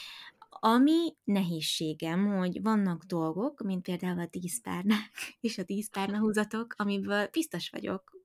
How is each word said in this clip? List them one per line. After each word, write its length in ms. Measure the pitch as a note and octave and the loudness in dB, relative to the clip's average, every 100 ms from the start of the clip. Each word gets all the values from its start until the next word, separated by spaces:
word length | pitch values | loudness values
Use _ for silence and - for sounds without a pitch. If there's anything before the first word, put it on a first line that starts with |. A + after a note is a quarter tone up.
| - - - - - | -14 -16 -18 -20 -20
Ami 680 | - A3+ A#3+ C#4+ E4 E4 - | 0 4 8 8 6 2 -2
nehézségem, 1040 | - G3+ F3 E3 D3+ - D#3+ D3+ E3 F3 G3+ | 0 2 2 0 -2 -2 -2 -2 -2 0 2
hogy 360 | G3 F3+ F3 | 2 0 0
vannak 400 | G#3 G#3+ G3 D#3+ | 2 2 2 -2
dolgok, 600 | - E3+ D#3+ E3 C4 D4 | -2 -2 0 -2 -4 -4
mint 200 | G3 F#3 | -4 -4
például 380 | F#3 F3 F#3 F3 | -4 -4 -2 -2
a 60 | E3+ | -4
díszpárnák 800 | F3+ F3+ - - F3 G3 G#3+ - | -6 -6 -6 -6 -2 2 0 -2
<laughs> 280 | - - - | -12 -14 -6
és 180 | A3+ A3 | -6 -4
a 40 | |
díszpárnahúzatok, 1080 | F3+ G3+ G#3 G3+ G3 G#3 G#3+ G#3+ G#3+ A3 A#3 - | -4 -4 -4 -4 -2 0 2 2 0 -2 -6 -4
amiből 520 | G3+ G3+ G3 G3+ G#3 | -2 -2 0 0 0
biztos 380 | D#4+ D#4+ E3+ - | -2 -2 -4 -8
vagyok 460 | - G#3 - - F#4+ | -6 -6 -6 -8 -20